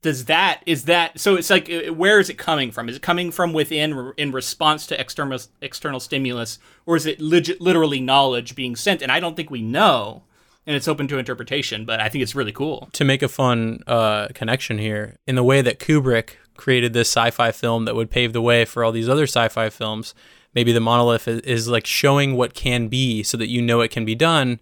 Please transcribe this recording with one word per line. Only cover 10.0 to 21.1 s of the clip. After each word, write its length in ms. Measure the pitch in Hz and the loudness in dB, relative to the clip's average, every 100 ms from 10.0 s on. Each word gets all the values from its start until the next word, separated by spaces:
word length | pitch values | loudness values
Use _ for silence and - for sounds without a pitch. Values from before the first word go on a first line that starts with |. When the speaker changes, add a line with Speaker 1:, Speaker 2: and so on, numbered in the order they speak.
| 104 - _ _ _ _ - | -2 -12 _ _ _ _ -6
Speaker 1:
and 80 | 143 | -4
it's 100 | 160 | -2
open 180 | 151 139 | -2 -2
to 100 | 139 | -4
interpretation, 680 | 120 120 113 139 - 107 | -6 -8 -4 -4 -4 -8
but 160 | 110 113 | -6 -4
I 80 | 110 | -4
think 140 | 131 | -4
it's 120 | 123 135 | -4 -2
really 140 | 107 | -6
cool. 360 | - 147 135 - | -4 -6 -6 -10
Speaker 2:
To 100 | - | 0
make 180 | 139 135 | 2 2
a 60 | 131 | 0
fun, 520 | - 131 117 113 113 - | 0 2 2 -2 -6 -2
uh, 400 | 120 110 107 104 | 2 2 0 -4
connection 440 | - 110 131 - 107 | -8 -4 -4 -2 -4
here, 400 | 107 107 107 - - | -4 -6 -8 -12 -4
in 80 | 127 | 2
the 80 | |
way 160 | 123 139 | 4 4
that 160 | 123 107 | 4 0
Kubrick 520 | - 151 131 117 113 - _ - | 2 2 4 0 -2 -14 _ -10
created 360 | - 127 120 | 0 2 2
this 140 | 117 117 | 2 2
sci-fi 420 | - 117 - 117 | 2 0 2 0
film 320 | - 120 117 | 0 -2 0
that 100 | 113 113 | -2 -4
would 140 | 110 | -2
pave 220 | 127 120 | 0 0
the 100 | 113 | 0
way 220 | 117 117 | 2 4
for 180 | 113 - | 2 0
all 60 | 113 | 0
these 160 | 113 113 | 0 0
other 160 | 143 | 2
sci-fi 460 | 151 123 113 - 110 | 2 2 0 0 -4
films, 440 | - 110 110 110 - - _ _ | -4 -6 -6 -10 -16 -20 _ _
maybe 200 | 123 120 | 0 2
the 80 | 117 | 4
monolith 480 | 113 120 120 | 4 4 4